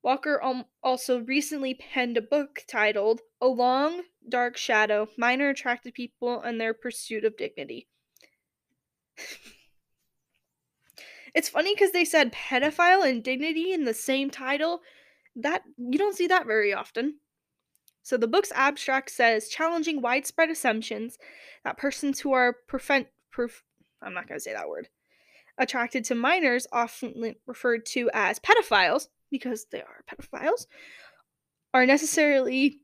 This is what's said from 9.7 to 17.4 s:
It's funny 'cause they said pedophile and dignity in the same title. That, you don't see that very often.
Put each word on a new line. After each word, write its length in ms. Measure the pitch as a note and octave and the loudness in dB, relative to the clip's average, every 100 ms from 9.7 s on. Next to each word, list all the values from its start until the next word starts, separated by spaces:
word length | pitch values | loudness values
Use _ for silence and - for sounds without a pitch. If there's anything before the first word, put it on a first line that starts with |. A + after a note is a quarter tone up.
| _ _ _ _ _ _ _ _ _ _ _ _ - - - - | _ _ _ _ _ _ _ _ _ _ _ _ -20 -20 -20 -2
It's 160 | D#4+ - | -2 0
funny 260 | - F4+ G#4 | -2 0 2
'cause 160 | G4 | 2
they 140 | F4+ E4+ | 2 2
said 260 | D#4+ B3+ | 4 2
pedophile 720 | - - B3+ D4 D4+ F4 F#4+ D#4 | -2 -2 0 0 4 6 6 4
and 160 | A#3+ | 0
dignity 520 | A#3+ B3+ D#4 D#4+ F4 | -2 -2 -2 -2 -2
in 100 | F4+ | 0
the 100 | C4 | -2
same 360 | A3+ - C4+ C#4 | -2 -2 0 -2
title. 520 | C4+ C4 C#4+ D#4+ E4+ - - _ _ _ A#3+ | -4 -4 -2 -2 -2 -10 -20 _ _ _ -6
That, 280 | A3 A#3 - - | -4 -4 -6 -12
you 220 | B3 D4 | -2 0
don't 160 | G#4 G4 | 0 0
see 120 | F4 | 2
that 180 | F#4 A#3 | 2 2
very 280 | A3 G#3 | 0 2
often. 460 | G3 - - C4+ D4 _ _ | -2 -6 -4 -4 -6 _ _